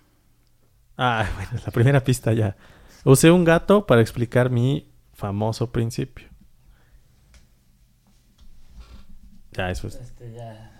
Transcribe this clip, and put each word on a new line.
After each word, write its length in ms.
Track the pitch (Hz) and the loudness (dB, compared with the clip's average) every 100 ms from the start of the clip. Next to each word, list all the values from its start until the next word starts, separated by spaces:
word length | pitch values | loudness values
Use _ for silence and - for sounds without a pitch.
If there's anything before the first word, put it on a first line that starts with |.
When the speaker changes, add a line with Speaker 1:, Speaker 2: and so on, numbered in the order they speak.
| _ _ _ _ _ _ _ _ _ - | _ _ _ _ _ _ _ _ _ -6
Speaker 1:
Ah, 300 | 123 113 101 | -2 -2 -4
<laughs> 40 | 95 | -6
bueno, 280 | 92 117 - | -10 -10 -6
la 60 | |
primera 320 | 117 123 139 | 0 2 2
pista 280 | 127 127 - | 0 -2 -2
ya. 220 | 113 104 - - - - - | -2 -2 -6 -16 -20 -20 -4
Usé 260 | - 135 165 | 4 6 6
un 120 | 180 | 6
gato 420 | 165 165 - 202 - | 4 2 4 2 4
para 140 | 117 | 4
explicar 480 | 113 - 117 127 123 | 4 0 -2 0 0
mi 380 | 123 127 147 - _ _ | 0 0 -2 -8 _ _
famoso 580 | - 104 101 110 113 117 | -12 -8 -4 -4 -4 -4
principio. 560 | 123 117 127 135 - - - - _ _ _ _ _ _ _ _ - _ _ _ _ _ _ _ _ _ _ - - - - - - - - - - - | -4 -4 -6 -10 -12 -20 -20 -20 _ _ _ _ _ _ _ _ -20 _ _ _ _ _ _ _ _ _ _ -20 -20 -20 -20 -20 -20 -20 -20 -20 -20 -14
Ya, 160 | - 92 | -8 -6
eso 160 | 92 101 | -6 -8
es. 80 | - | -12
Speaker 2:
Este, 360 | 123 - 120 | -16 -18 -18
ya. 380 | 113 117 110 110 | -18 -18 -18 -20